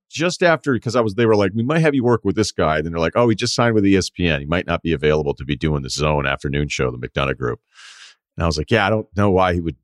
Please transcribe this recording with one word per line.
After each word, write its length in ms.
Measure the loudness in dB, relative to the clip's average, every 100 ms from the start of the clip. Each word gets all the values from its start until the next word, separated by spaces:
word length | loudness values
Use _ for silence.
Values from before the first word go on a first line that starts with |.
| _
just 320 | -4 -4 0
after 360 | 2 2 0 -2
'cause 180 | 0 0
I 60 |
was, 140 | 0 2
they 100 | 2
were 100 | 4
like, 160 | 2
"We 80 | 0
might 180 | -2 2
have 140 | 2
you 80 | 2
work 220 | 2 2
with 100 | 0
this 160 | 0 -2
guy." 300 | 0 0 0
Then 120 | -2
they're 80 | -2
like, 120 | 0
"Oh, 140 | 2 2
he 60 |
just 200 | 2 -2
signed 200 | 0 2
with 100 | 2
E 100 | 4
S 140 | 4 2
P 180 | -2 0
N. 140 | 0
He 60 | -2
might 200 | -2 -2
not 140 | -4
be 120 | -2
available 400 | 0 2 0 0
to 100 | -4
be 100 | -6
doing 280 | -4 -2 -2
the 80 | -4
Zone 360 | -4 -2 0 -2
afternoon 420 | -4 -4 -4 -4
show, 220 | -2 -4
the 60 | -4
McDonough 400 | -8 -4 -4 -4
Group." 240 | -6 -8 _ -20 -20 -20 -20 _ _ -4
And 60 |
I 20 | -2
was 100 | -2
like, 140 | 0
"Yeah, 160 | 2 2
I 40 |
don't 160 | 0 -4 -2
know 140 | 2
why 220 | 2 2
he 80 | 0
would 160 | -4 -8